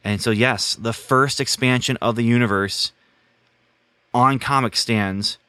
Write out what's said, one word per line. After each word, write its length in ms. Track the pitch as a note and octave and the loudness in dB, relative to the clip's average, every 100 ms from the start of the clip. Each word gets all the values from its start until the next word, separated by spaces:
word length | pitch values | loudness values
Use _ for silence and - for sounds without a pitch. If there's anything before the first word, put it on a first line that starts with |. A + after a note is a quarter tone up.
And 160 | G#2 G2+ | -4 -2
so, 100 | A#2+ | -2
yes, 440 | G#2+ B2 G#2+ - | 2 2 0 -4
the 180 | - A2+ | -4 -6
first 480 | A2 - C3 C#3 - | -8 0 2 2 -2
expansion 560 | C3+ - B2+ B2+ A#2+ C3 | -4 -2 0 0 -2 -2
of 180 | A2 A2+ | -2 0
the 80 | |
universe 680 | A#2 A#2+ A#2+ G2 G2 - - _ _ _ _ _ _ _ _ _ _ _ _ | 2 2 2 0 -2 -4 -8 _ _ _ _ _ _ _ _ _ _ _ _
on 260 | B2 B2+ C3+ | 4 4 2
comic 360 | B2 C#3 A#2 | 2 2 2
stands 640 | - - A2 G2 F#2+ G2+ - | -2 0 0 0 -2 -6 -8